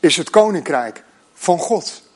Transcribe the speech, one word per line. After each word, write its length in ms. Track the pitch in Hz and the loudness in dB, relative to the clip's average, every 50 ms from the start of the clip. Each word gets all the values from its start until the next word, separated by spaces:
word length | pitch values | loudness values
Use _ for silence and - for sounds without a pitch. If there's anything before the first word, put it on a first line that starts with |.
is 160 | - 156 143 | 0 0 2
het 140 | 180 156 - | 0 -4 2
koninkrijk 720 | - 214 214 220 202 165 - - 147 127 120 110 - - - _ _ _ _ _ _ | 4 4 4 4 2 -4 -4 -4 -4 -4 -4 -6 -10 -16 -20 _ _ _ _ _ _
van 240 | _ - - 175 170 | _ 0 0 0 0
God. 440 | - - 233 185 - - - - - _ _ | 0 -2 -2 -2 -2 -6 -12 -16 -20 _ _